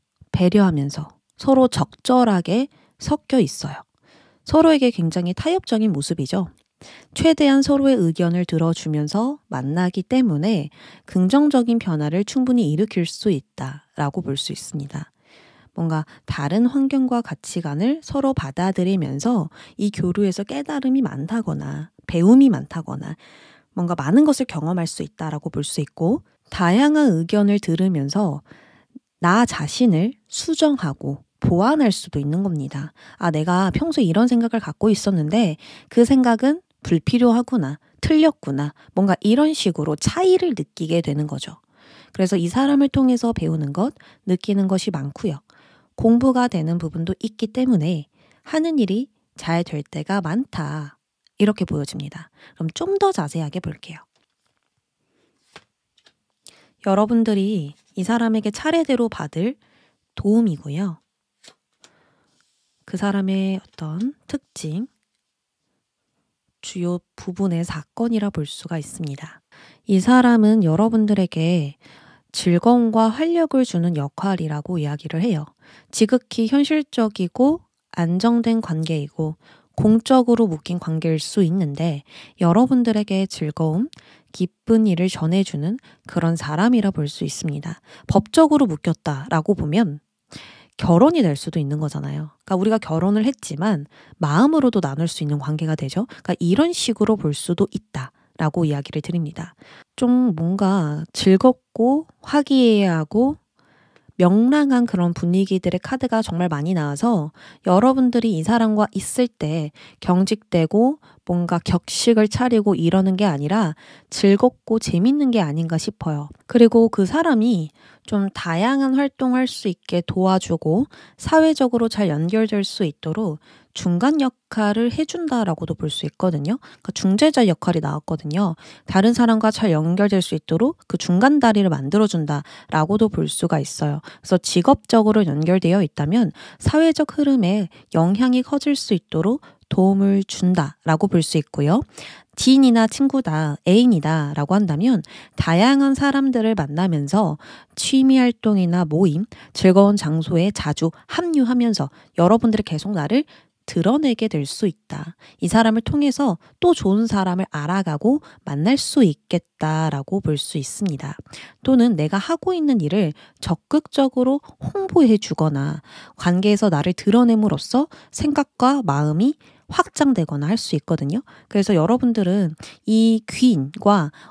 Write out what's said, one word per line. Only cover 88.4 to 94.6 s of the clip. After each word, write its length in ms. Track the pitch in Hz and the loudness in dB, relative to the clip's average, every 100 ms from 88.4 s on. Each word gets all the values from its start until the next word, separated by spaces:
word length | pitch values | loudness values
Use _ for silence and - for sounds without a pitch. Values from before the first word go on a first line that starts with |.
| 320 302 240 | 4 4 0
묶였다라고 880 | 151 - 160 - 139 147 160 156 | -2 -4 -4 -6 -8 -4 -4 -2
보면 460 | 196 156 180 202 147 _ _ _ - - - _ - | -2 0 0 -2 -4 _ _ _ -20 -20 -20 _ -6
결혼이 440 | - 170 277 339 | 2 4 4 4
될 140 | 185 139 | 0 -2
수도 220 | - 160 | -6 -6
있는 220 | 143 151 | -4 -4
거잖아요. 500 | 151 143 143 147 156 _ | -6 -6 -8 -10 -12 _
그러니까 100 | - | -4
우리가 240 | 185 208 220 | -2 0 0
결혼을 460 | - 160 185 208 | -2 -2 0 0
했지만 640 | 226 269 - 147 208 165 143 _ - - | -2 -4 -10 -4 -2 -2 -6 _ -20 -6
마음으로도 640 | 151 156 277 311 | 0 2 4 4